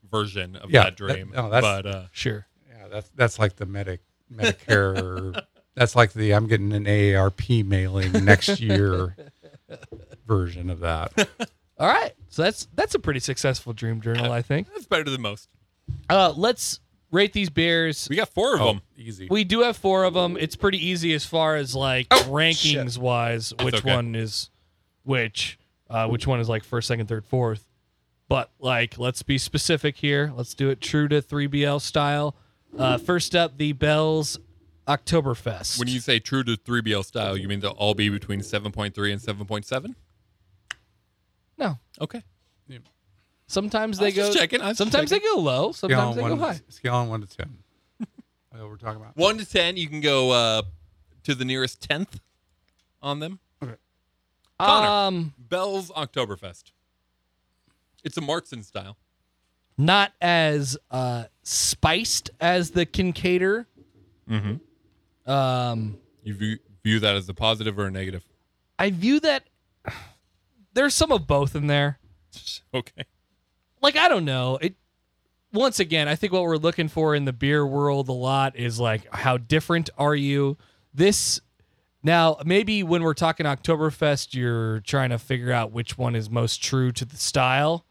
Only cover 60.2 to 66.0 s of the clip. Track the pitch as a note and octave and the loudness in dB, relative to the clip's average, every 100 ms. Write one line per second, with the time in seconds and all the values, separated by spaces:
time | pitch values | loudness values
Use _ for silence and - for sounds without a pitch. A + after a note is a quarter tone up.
60.2 | F3 E3+ D#3+ D3 C#3 B2+ _ B2+ B2+ A#2+ | 2 4 4 0 -2 -8 _ -6 -4 -6
61.2 | A2+ _ - - - - D#3 F3 A3+ - | -8 _ -6 -2 -2 0 2 2 0 -4
62.2 | - - E3+ F3+ E3+ F3+ E3+ - F#3 E3 | -6 -2 2 2 2 0 0 0 -2 0
63.2 | F#3 F3+ F#3 G#3+ A#3+ _ _ _ _ _ | 0 2 2 0 -4 _ _ _ _ _
64.2 | - A2 G#2 C3+ _ _ _ _ _ _ | -4 -4 -2 -6 _ _ _ _ _ _
65.2 | - C#3 C3 B2+ B2 A#2 A2 G2+ | -4 0 0 0 -2 -4 -6 -8